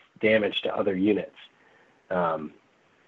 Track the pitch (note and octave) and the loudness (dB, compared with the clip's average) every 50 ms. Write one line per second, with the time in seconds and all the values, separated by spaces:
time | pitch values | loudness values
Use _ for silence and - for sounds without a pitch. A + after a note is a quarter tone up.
0 | _ _ _ - - A2 A2 A2 G#2 G2 - - - - - - - G2+ G2 F#2 | _ _ _ -2 2 4 4 4 2 0 -4 -4 -6 -4 -4 -2 -2 -2 0 0
1 | F#2+ G#2 G#2 F#2+ E2 - - - - - _ _ _ _ _ _ _ _ _ _ | 2 2 2 2 0 -6 -12 -18 -20 -20 _ _ _ _ _ _ _ _ _ _
2 | _ - F#2 F2+ F2 E2 D#2+ D#2 D#2 D2+ - - _ _ _ _ _ _ _ _ | _ -6 -2 -2 0 0 -2 -4 -6 -10 -14 -18 _ _ _ _ _ _ _ _
3 | _ | _